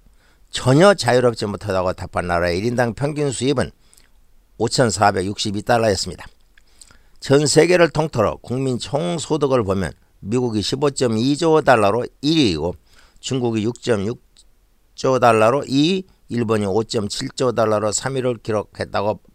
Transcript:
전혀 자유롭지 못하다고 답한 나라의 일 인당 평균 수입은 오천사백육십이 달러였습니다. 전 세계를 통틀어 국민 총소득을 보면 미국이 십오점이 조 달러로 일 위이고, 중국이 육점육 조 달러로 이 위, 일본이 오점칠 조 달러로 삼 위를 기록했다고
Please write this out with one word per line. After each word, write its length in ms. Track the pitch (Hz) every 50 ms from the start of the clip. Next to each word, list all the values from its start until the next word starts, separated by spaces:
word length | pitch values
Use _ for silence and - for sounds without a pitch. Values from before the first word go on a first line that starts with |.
| _ _ _ _ _ _ _ _ _ _
전혀 440 | - - - 127 135 151 185 202 196
자유롭지 520 | - - 120 123 127 123 123 113 - 110
못하다고 480 | 104 98 90 - 104 95 92 90 92 87
답한 340 | - 95 90 - 90 87
나라의 300 | 90 87 85 87 87 85
일 80 | 92 104
인당 280 | 123 120 120 123 117 98
평균 380 | - 135 147 151 147 147 139
수입은 380 | 113 - 120 135 143 127 101 - - _ _ _ _ _ _ _ _ _ _ _ _ _ _ _ _
오천사백육십이 1080 | - 107 120 - - 131 110 - - 107 104 98 98 92 98 104 - - 107 98 104 98
달러였습니다. 600 | - 120 117 113 110 95 - - 92 78 - - - - _ _ _ _ _ _ _ _ _ - - - _ _ _ - -
전 260 | - - 135 147 151
세계를 440 | 135 - 156 160 170 180 175 175 -
통틀어 480 | - 151 160 160 - 120 101 85 67
국민 420 | - - - 123 131 135 131 123 110
총소득을 840 | - - 131 143 170 175 170 156 - - 151 151 147 131 135 123 104
보면 260 | 95 95 98 90 73 - - _ _ _ _
미국이 400 | - 95 113 127 127 120 107 107
십오점이 760 | 95 - 143 131 147 143 139 - 139 117 113 110 120 139 147
조 240 | 143 170 160 156 156
달러로 440 | 135 143 127 113 104 98 104 120 117 - - _
일 160 | 131 147 165
위이고, 380 | 160 135 101 80 73 78 87 85 - _ _ _ - - _ _ -
중국이 440 | - - 131 135 120 117 113 110 101
육점육 600 | 117 120 - - 123 117 98 95 110 123 - _ _ _ _ _ _ _ _ _ _ _ _ _ _ _
조 240 | - - 131 131 123
달러로 460 | 123 120 113 110 110 113 131 143 -
이 260 | - 131 139 147 170 190
위, 100 | 185 185 _ _ _ _ -
일본이 360 | 113 120 120 110 113 107 104
오점칠 640 | 98 92 110 110 - - 113 101 101 - - 127 131 -
조 160 | - 135 123
달러로 400 | 110 117 113 107 107 104 107 107
삼 240 | 101 - - 131 135
위를 220 | 131 123 127 120
기록했다고 840 | 104 - - 107 104 - - - - 95 - - 101 98 107 101 - _ _